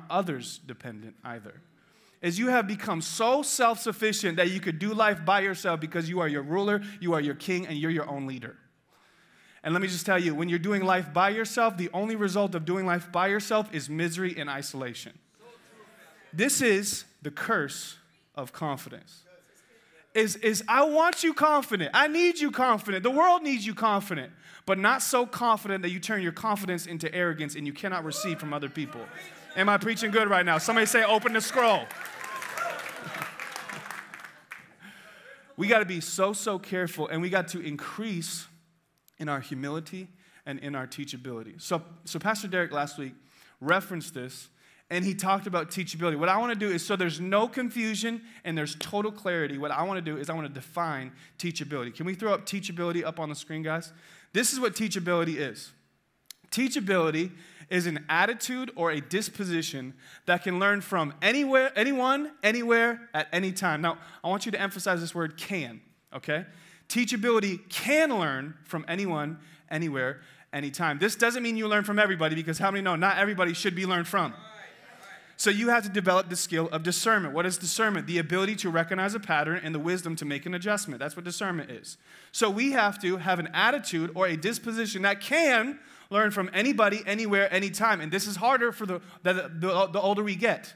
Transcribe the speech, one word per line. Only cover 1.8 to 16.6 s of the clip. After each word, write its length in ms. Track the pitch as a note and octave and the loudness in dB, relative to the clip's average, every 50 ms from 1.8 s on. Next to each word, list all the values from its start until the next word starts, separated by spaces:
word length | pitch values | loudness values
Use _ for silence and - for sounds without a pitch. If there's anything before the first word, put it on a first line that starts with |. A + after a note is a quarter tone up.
| _ _ _ _ _ _ _ _ - | _ _ _ _ _ _ _ _ -4
Is 160 | F3 E3+ F#3+ | -2 -2 0
you 100 | A#3+ B3+ | 2 4
have 180 | B3+ B3 G#3+ | 4 4 2
become 360 | F#3+ G#3+ G3+ - G#3+ F#3 E3 D#3+ | 2 -2 -4 -4 -4 -2 -2 -2
so 400 | - - - A3+ A#3 C4 D4 C#4+ | -4 -2 0 2 4 4 4 2
self-sufficient 960 | C#4+ - - B3 A#3 A3+ - - A3+ G#3 - A3 A3 G#3 G#3+ - F#3 E3 F3 | 0 2 4 4 4 4 2 -2 -4 -2 0 0 0 2 2 0 0 2 4
that 120 | F3+ F3+ | 2 2
you 80 | F#3 F#3+ | 2 -2
could 200 | - F3+ D#3+ D3+ | -2 -2 -2 -2
do 160 | F#3 G#3+ A3 | -2 0 2
life 280 | G#3+ A3 G#3 G3+ D#3+ D#3+ | 4 4 4 4 2 2
by 140 | F3 G3 G3+ | 2 2 4
yourself 380 | F#3+ G3 F#3 - - F#3+ E3 D#3+ | 2 0 -2 -2 -2 -2 -2 -2
because 300 | D#3 D#3 - E3+ E3 D#3+ | -2 -4 -4 -4 -4 -2
you 120 | F3 F3+ | -2 0
are 80 | E3+ D#3 | 0 0
your 120 | D3 D3 | 0 -2
ruler, 400 | C#3 C#3+ D#3+ G3 G3+ G#3 G#3 G3+ G3+ - - - | -2 -2 0 0 2 2 2 0 -2 -4 -10 -6
you 120 | F3 F3 E3+ | -2 0 0
are 80 | D#3 | 2
your 140 | D3 D3 C#3 | 2 0 -2
king, 320 | - - F#3 F#3 F3+ F#3 | -4 -4 -2 -2 -2 -2
and 100 | - D#3+ | -4 -6
you're 140 | D3 D3+ D#3+ | -4 -2 0
your 180 | E3 D#3 C#3+ - | 0 0 -2 -4
own 180 | C#3+ C#3 C3+ | -4 -6 -6
leader. 300 | C3+ C3 B2+ A#2 A2 - - _ _ _ _ _ _ _ _ _ _ _ _ _ _ _ _ _ _ - - - | -6 -8 -8 -10 -12 -14 -16 _ _ _ _ _ _ _ _ _ _ _ _ _ _ _ _ _ _ -18 -8 -4
And 120 | D#3 E3 | -2 0
let 80 | F3+ F#3+ | 0 0
me 60 | F#3+ | 0
just 180 | F3+ E3+ D#3+ | -2 -2 0
tell 120 | G#3 F#3+ F3+ | 2 2 4
you, 160 | F#3 E3 D3+ | 4 2 0
when 140 | D3 E3+ F3+ | 0 0 0
you're 100 | E3+ F3 | 0 0
doing 280 | E3 G3+ G#3 G3 F#3+ | 0 0 0 2 4
life 260 | F#3 F#3 F#3 F3 D3 D3 | 4 4 2 2 0 2
by 160 | E3+ F#3 G3 | 4 4 4
yourself, 480 | G#3 A3 A3+ G#3+ - B3 A#3 A3+ G3 | 4 0 -2 -2 0 2 2 2 2
the 140 | F3 F3+ E3+ - | 0 -4 -4 -2
only 240 | F#3 G#3 A3 A3+ | -2 -2 -2 -2
result 380 | G#3+ G#3 G3 F3 G#3 G3+ F#3+ - | 0 0 0 2 2 0 0 0
of 100 | E3+ D#3 | -2 -2
doing 220 | D#3+ F3+ G3 F#3+ | -2 -2 0 0
life 260 | F#3 F3 F3 E3+ - - | 0 0 0 -2 -2 0
by 140 | F3 F3+ | 2 2
yourself 420 | G3 G3+ G#3+ G#3 - A3+ G#3+ G#3+ G#3+ - | 2 2 0 0 2 2 0 0 0 -4
is 160 | D#3 B2+ C3+ | -8 -6 -4
misery 440 | D3+ D#3+ E3+ E3+ E3 F3+ F#3+ F3+ F3 E3+ | -4 -2 -2 -2 -2 -2 -4 -4 -4 -4
and 100 | D3 D3 | -6 -6
isolation. 640 | C#3 C#3 C#3 - - C3+ C3 B2 A#2 - - - - - _ _ _ _ D3+ D#3+ D#3+ - _ - - - - - - - - - - _ - - - | -6 -8 -8 -8 -8 -8 -8 -8 -8 -10 -14 -16 -18 -20 _ _ _ _ -20 -20 -20 -20 _ -20 -20 -20 -20 -20 -20 -20 -20 -20 -20 _ -20 -8 -2
This 300 | D#3+ A3 C#4+ - - | 0 2 2 2 4